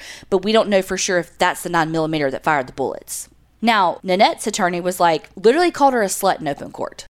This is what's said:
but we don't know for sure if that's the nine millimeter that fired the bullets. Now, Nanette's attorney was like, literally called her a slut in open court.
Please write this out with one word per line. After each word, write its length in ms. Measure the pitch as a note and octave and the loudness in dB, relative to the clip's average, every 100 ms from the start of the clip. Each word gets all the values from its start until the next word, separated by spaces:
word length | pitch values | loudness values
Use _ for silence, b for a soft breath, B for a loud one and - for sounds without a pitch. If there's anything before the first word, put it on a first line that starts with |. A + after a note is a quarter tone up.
| B B B | B B B
but 140 | F#3+ | -2
we 80 | G3 | 2
don't 180 | A3 G3 | 2 4
know 120 | F#3+ | 0
for 160 | F#3 F#3 | 0 -4
sure 200 | - F3+ | -2 -2
if 200 | D#3+ - | -2 -2
that's 260 | F3+ C#3 | -2 -2
the 60 | F3 | -2
nine 220 | E3+ D#3 | 0 0
millimeter 380 | D#3+ D#3 D#3+ C3+ | 0 -2 0 -2
that 140 | B2+ | -2
fired 240 | E3 D3 B2+ | 0 0 -2
the 60 | |
bullets. 560 | - B2 - - - - _ _ - | -6 -6 -6 -12 -14 -14 _ _ -4
Now, 400 | A3+ G#3+ F3 - | 0 2 2 0
Nanette's 420 | F#3 F3+ C4+ - G#3+ | -2 2 2 2 -6
attorney 360 | G#3 F3 F3 | -2 -2 -2
was 180 | F3+ F3+ | -4 0
like, 300 | E3+ D#3+ - - | 2 2 -4 0
literally 340 | G#3 D#4 F4 | 2 4 2
called 220 | - C#4 | 2 2
her 80 | B3 | 2
a 60 | F#3+ | -2
slut 340 | - F#3+ - | 0 -2 0
in 80 | D3+ | -4
open 220 | C#3+ - | -6 -10
court. 320 | - - - | -10 -10 -12